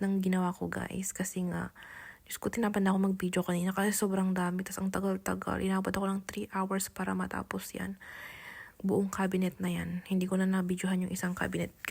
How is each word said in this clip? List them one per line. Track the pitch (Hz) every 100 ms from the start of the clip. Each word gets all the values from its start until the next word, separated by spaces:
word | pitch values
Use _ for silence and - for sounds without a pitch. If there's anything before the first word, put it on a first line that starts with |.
ng | 196 196
ginawa | 185 185 180
ko, | 180 170
guys. | 180 - - 190 -
Kasi | 190 185 180
nga, | 170 180 - - - - - -
Diyos | -
ko, | 202
tinapan | 233 214 208
na | 190
ako | 190 196
mag-video | 190 185 185 180
kanina | 175 185
kasi | 196 202 202
sobrang | 202 190 185 185
dami. | 180 185 190
Tas | -
ang | 190
tagal-tagal. | 190 196 190 190 185 - -
Inabot | 190 190 190 190
ako | 196
ng | 196 190
three | 208 208
hours | 196 190 190 -
para | - 190 185
matapos | 185 - - 190 -
yan. | - 185 190 - - - - - - - -
Buong | 190 196 196
cabinet | 196 190 190 185 -
na | 180
yan. | 170 170 180 -
Hindi | 190 185
ko | 190
na | 190
na-videohan | 190 180 180 185 185 180
yung | 190
isang | 180
cabinet. | 180 185 180 170 - -